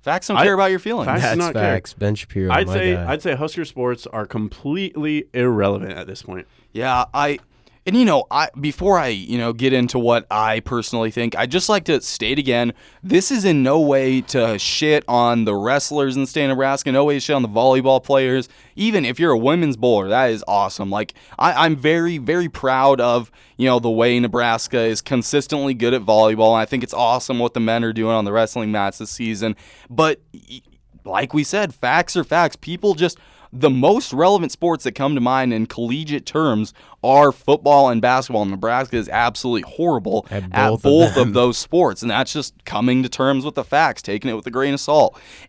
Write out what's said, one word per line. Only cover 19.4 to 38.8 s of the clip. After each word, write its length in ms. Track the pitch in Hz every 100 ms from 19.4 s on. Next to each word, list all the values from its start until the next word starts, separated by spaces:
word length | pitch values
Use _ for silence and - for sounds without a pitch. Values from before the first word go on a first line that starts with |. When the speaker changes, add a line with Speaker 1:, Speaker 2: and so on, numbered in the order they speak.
| 123 170 156 117
Speaker 1:
bowler, 280 | 123 107 95
that 180 | 117 131
is 160 | 110 -
awesome. 440 | 101 98 - 98
Like, 240 | 101 107 - - -
I, 260 | 170 143
I'm 120 | 160 151
very, 420 | 147 165 170 165
very 320 | 120 175 170
proud 500 | - 135 131 135 135
of, 300 | 120 120 113 _ _ -
you 80 |
know, 140 | 127 123
the 100 | 117
way 300 | 113 120 123
Nebraska 600 | 120 120 120 113 - 123
is 200 | 113 107
consistently 720 | - 131 110 143 135 147 139
good 220 | 123 117
at 80 | 127
volleyball, 500 | 101 107 110 110 110
and 80 | 113
I 60 | 110
think 160 | 131
it's 80 | 120
awesome 460 | - 120 123 - 123
what 160 | 120
the 60 | 123
men 240 | 113 117
are 100 | 117
doing 180 | 113 110
on 120 | 113 101
the 60 |
wrestling 380 | 107 110 123 107
mats 280 | 107 98 -
this 100 | 110
season. 480 | - 117 104 110 107 - - -
But, 320 | 120 160 147 _
y-, 260 | - _ 131 _ _ _ _ -
like 260 | 190 -
we 100 | 151
said, 300 | 139 202 196
facts 460 | - 123 156 175 185
are 60 |
facts. 300 | 139 165 165
People 380 | - - 175 208
just, 240 | 160 170 - - _ -
the 200 | 127 147
most 420 | 131 143 214 -
relevant 400 | 131 180 202 160
sports 320 | - 170 160
that 80 | 127
come 220 | 107 139
to 80 | 143
mind 320 | 120 131 127
in 100 | 110
collegiate 600 | 113 - 117 139 156 147 -
terms 480 | 156 156 107 107 _ - -
are 300 | 120 139 147
football 560 | - - 147 143 143 135
and 140 | 113
basketball. 420 | 123 127 127 113
Nebraska 520 | 98 95 113 123